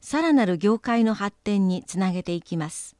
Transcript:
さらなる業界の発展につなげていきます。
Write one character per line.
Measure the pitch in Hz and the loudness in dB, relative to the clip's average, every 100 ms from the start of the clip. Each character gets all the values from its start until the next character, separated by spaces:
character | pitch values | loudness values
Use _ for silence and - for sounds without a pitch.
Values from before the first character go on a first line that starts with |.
さ | - 285 | -4 -2
ら | 330 | 4
な | 285 214 | 4 4
る | 175 | 2
業 | 196 226 | 2 0
界 | - 233 | 0 2
の | 226 | 2
発 | 214 208 - | 0 -6 -6
展 | - 202 190 | -2 0 2
に | 180 | 0
つ | - 170 | -4 -2
な | 190 | -2
げ | 180 | -2
て | 175 | -4
い | 170 | -6
き | - 170 | -4 -6
ま | 151 | -6
す。 | - - _ | -10 -16 _